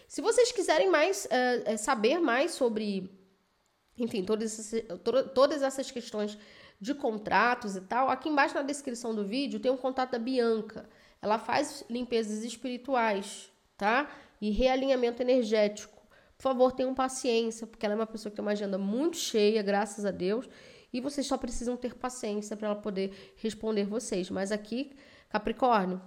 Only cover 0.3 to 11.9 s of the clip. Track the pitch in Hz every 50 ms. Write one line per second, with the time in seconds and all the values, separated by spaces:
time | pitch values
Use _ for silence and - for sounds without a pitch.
0.3 | - 494 466 466 - 403 330 359 311 311 - 381 339 294 311 381 381 - - -
1.3 | - 254 254 247 247 240 - - 226 220 - 294 277 220 202 240 311 359 339 254
2.3 | 226 262 311 339 - - 262 240 214 214 220 208 196 190 190 - - - - _
3.3 | _ _ _ _ _ _ _ _ _ _ _ _ _ - 240 226 240 202 185 202
4.3 | 220 214 226 220 214 - 220 - 226 226 220 - 175 180 - 233 233 269 247 -
5.3 | - 254 277 285 320 285 269 269 269 - 262 - - 247 233 - - 214 208 208
6.3 | 208 - - - - - - - _ - 196 233 285 277 - 240 220 208 214 -
7.3 | - 190 220 240 247 247 226 202 190 185 190 - 226 247 269 262 262 269 - 320
8.3 | 302 277 285 330 330 320 277 269 285 - - 269 240 233 - 226 226 208 208 196
9.3 | 220 269 285 226 208 214 214 247 269 262 - 262 262 262 254 254 254 233 226 262
10.3 | 262 247 233 233 226 220 208 214 - - - - - - - - _ - - 202
11.3 | 214 226 - - - 277 294 294 - - - -